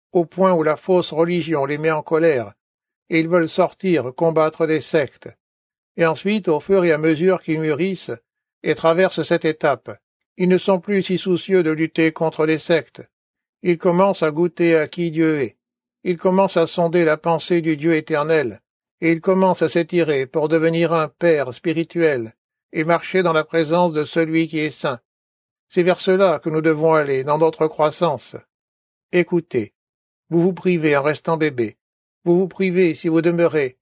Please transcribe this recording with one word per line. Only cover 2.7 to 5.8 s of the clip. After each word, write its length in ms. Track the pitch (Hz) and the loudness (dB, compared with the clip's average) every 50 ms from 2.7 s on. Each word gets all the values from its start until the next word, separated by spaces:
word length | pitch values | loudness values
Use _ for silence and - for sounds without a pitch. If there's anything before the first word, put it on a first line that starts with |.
| _ _ _ _ _ _ _ - | _ _ _ _ _ _ _ -4
et 120 | 175 160 | -2 -2
ils 80 | 160 165 | 0 0
veulent 200 | 175 175 165 156 | 0 0 0 0
sortir, 640 | - - 180 151 - _ - 190 170 147 117 123 - | 0 0 0 0 -2 _ -2 -2 0 0 -2 -4 -4
combattre 520 | - 170 165 156 160 156 156 156 - 165 151 | -2 -2 0 2 2 0 0 0 -2 -2 -2
des 140 | 160 151 | -2 -2
sectes. 480 | 123 - - 160 139 - - _ - - - _ _ _ _ _ _ _ _ _ | -2 -2 -2 -2 -2 -2 -6 _ -20 -20 -20 _ _ _ _ _ _ _ _ _